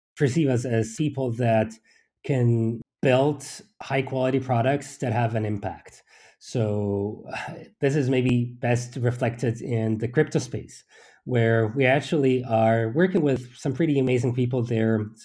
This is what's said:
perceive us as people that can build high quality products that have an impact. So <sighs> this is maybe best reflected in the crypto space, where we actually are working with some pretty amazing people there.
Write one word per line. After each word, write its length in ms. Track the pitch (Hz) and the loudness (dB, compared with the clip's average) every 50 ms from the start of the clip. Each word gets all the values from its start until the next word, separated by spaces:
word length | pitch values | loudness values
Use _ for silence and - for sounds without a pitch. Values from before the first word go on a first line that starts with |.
| _ _ _ | _ _ _
perceive 320 | - 151 135 - 165 156 135 | 0 0 0 2 2 2 2
us 160 | 127 120 127 | 2 0 0
as 280 | 131 117 113 110 110 - | 0 0 0 0 -2 -4
people 360 | - 156 147 - 139 131 123 | -4 -4 -2 -2 -2 -4 -4
that 420 | 113 113 123 117 113 110 110 110 - - _ _ _ _ _ _ _ _ _ | -2 0 0 2 4 2 2 0 -4 -16 _ _ _ _ _ _ _ _ _
can 560 | - 139 127 120 120 117 117 113 113 117 117 - _ _ _ | -2 0 2 2 2 2 2 0 -2 -4 -6 -10 _ _ _
build 440 | - 135 127 127 139 147 147 - - - - - - _ _ _ | 2 4 4 6 4 2 0 -2 -8 -14 -16 -16 -20 _ _ _
high 200 | - - 139 139 | -8 -4 -2 -2
quality 400 | 131 127 131 131 127 131 131 135 | -2 -2 -2 -2 0 0 0 0
products 560 | 123 - 123 117 117 131 143 143 143 - - | 0 0 0 2 2 2 0 0 -4 -8 -10
that 160 | - 143 123 110 | -6 -4 -2 0
have 220 | 120 120 113 110 | 0 0 0 0
an 100 | 113 110 | -2 -2
impact. 580 | 107 107 101 101 95 85 - - - - - _ _ _ _ - - _ _ | -2 -4 -4 -6 -8 -10 -10 -18 -20 -20 -20 _ _ _ _ -20 -20 _ _
So 840 | - - - 131 110 107 104 104 104 101 101 101 101 104 113 - - - - - - 139 160 | -20 -6 -2 -2 0 0 0 -2 -2 -2 -2 -2 -2 -4 -6 -10 -14 -12 -12 -10 -10 -10 -12
<sighs> 260 | - - - _ _ | -14 -16 -20 _ _
this 140 | - 139 139 | -2 0 2
is 140 | 156 131 123 | 2 0 2
maybe 460 | 135 127 123 127 123 120 120 120 120 - | 2 2 2 2 2 2 0 -2 -6 -6
best 380 | - 120 120 117 - - - | 0 0 0 0 -2 -6 -6
reflected 640 | 135 120 123 120 - 127 117 117 - - 120 - - | -2 -2 -2 0 0 -2 -2 -2 -2 -2 -2 -2 -4
in 360 | - - 120 113 110 110 110 | -4 -4 -2 -2 0 -2 -2
the 100 | 110 117 | -2 -4
crypto 320 | 120 120 160 151 151 - 156 | -2 2 0 0 2 0 -4
space, 440 | - - - 92 - - - - _ _ _ - - - _ _ _ | -4 -4 -10 -10 -10 -12 -20 -20 _ _ _ -20 -20 -20 _ _ _
where 440 | - 127 120 113 113 113 113 113 107 110 | -2 2 2 4 4 4 4 2 0 0
we 100 | 139 135 | 2 4
actually 580 | 127 131 147 143 - 180 151 135 131 127 127 123 | 4 4 2 0 0 0 2 2 2 2 0 0
are 460 | - 113 110 113 113 113 113 113 110 | 0 2 4 4 4 4 2 0 0
working 320 | 113 151 180 190 185 185 | 2 2 2 2 2 0
with 340 | 151 143 135 127 123 - - | 2 2 0 0 -4 -10 -18
some 180 | - - 151 127 | -6 -6 -6 -2
pretty 240 | - 170 165 143 | 0 0 0 2
amazing 380 | 139 131 127 127 123 123 127 117 | 2 2 2 0 0 0 0 0
people 260 | 127 123 120 127 127 | 0 -2 -2 0 -2
there. 460 | 113 110 120 110 113 110 113 107 104 104 - - | -2 -2 0 0 2 2 2 0 -2 -4 -10 -14